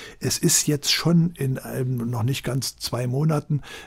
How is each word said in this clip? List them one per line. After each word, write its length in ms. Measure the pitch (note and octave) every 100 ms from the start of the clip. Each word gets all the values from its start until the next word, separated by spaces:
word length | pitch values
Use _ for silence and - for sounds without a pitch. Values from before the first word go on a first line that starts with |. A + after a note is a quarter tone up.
| - -
Es 180 | C3 -
ist 300 | E3 - -
jetzt 240 | D3 -
schon 400 | - D#3+ E3+ E3+ -
in 220 | C3+ C3
einem, 520 | A#2 B2 B2+ B2+ A#2
noch 140 | A#2+
nicht 200 | A2+ C3+
ganz 340 | - C3 - -
zwei 300 | - A#2 B2
Monaten, 540 | C3 D#3 D3+ - D3 - -